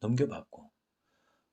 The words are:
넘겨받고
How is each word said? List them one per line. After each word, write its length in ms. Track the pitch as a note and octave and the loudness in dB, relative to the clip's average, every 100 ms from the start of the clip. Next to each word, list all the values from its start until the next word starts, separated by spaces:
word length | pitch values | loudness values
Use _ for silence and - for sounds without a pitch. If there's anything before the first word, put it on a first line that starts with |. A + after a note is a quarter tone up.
넘겨받고 680 | G#2+ B2 C#3+ - - - - _ _ _ _ _ _ _ _ | 0 2 2 -2 -12 -20 -20 _ _ _ _ _ _ _ _